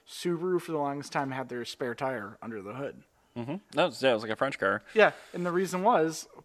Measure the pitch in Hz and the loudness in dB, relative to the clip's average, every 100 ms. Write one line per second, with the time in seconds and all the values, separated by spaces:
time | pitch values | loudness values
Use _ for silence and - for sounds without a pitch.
0 | - - 180 165 180 175 170 156 143 143 | -18 -6 -2 0 0 0 0 -2 -2 -4
1 | 139 156 135 131 123 120 117 - 123 113 | -4 -4 -2 -4 -6 -6 -8 -6 -6 -2
2 | 135 123 101 107 113 110 95 123 139 64 | -4 -4 -6 -10 -10 -8 -8 -8 -8 -10
3 | - _ _ 120 120 185 - 143 170 113 | -18 _ _ -10 -8 -8 -6 0 0 2
4 | 131 110 110 110 135 - 98 104 - 214 | 4 4 2 0 -2 2 2 2 2 6
5 | 185 - - 180 175 175 185 180 202 214 | 6 4 -6 -4 -2 0 0 2 4 4
6 | 160 156 - - | 4 0 -12 -18